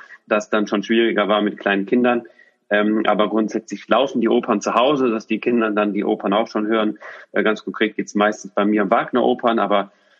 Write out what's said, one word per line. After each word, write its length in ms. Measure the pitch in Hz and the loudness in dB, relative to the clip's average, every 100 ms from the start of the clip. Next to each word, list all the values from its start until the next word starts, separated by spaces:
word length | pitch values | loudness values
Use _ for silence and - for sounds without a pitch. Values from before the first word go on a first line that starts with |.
| - - - | -20 -16 -2
das 240 | 107 - | -2 0
dann 160 | 107 107 | -2 0
schon 160 | 107 | -2
schwieriger 440 | 98 113 113 101 101 | 0 2 2 2 0
war 140 | 107 | 2
mit 180 | 104 - | 0 -2
kleinen 280 | 101 98 98 | -2 -2 0
Kindern. 380 | 123 120 120 - _ - _ - | 0 2 0 -4 _ -20 _ -2
Ähm, 360 | 104 107 107 - | 0 2 0 0
aber 240 | 101 104 | 0 0
grundsätzlich 580 | 107 107 110 - 104 - | 0 -2 -4 -8 -12 0
laufen 320 | 110 135 123 | 0 2 0
die 80 | 110 | 2
Opern 320 | 120 120 101 | 2 2 -2
zu 140 | 101 | 0
Hause, 340 | 104 131 143 127 | 2 2 2 0
dass 180 | 110 - | -2 -4
die 120 | 107 | -4
Kinder 320 | 123 120 110 | 0 0 0
dann 240 | 104 104 | 0 0
die 100 | 101 | 0
Opern 300 | 104 107 104 | -2 -2 0
auch 140 | 101 110 | 0 0
schon 180 | 110 107 | -2 0
hören. 320 | 113 107 101 - - - | 0 0 -4 -14 -20 -6
Äh, 100 | - | -2
ganz 220 | 101 104 | 0 -2
konkret 320 | - 95 107 - | -4 -2 -2 -2
geht's 180 | 98 | -6
meistens 380 | 101 104 104 98 | 0 0 0 -6
bei 140 | - 104 | -2 0
mir 160 | 107 | 2
um 80 | 95 | 2
Wagner-Opern, 680 | 120 156 123 123 123 120 113 | 0 0 0 0 0 0 0
aber, 340 | 101 101 98 _ _ _ | 0 0 -2 _ _ _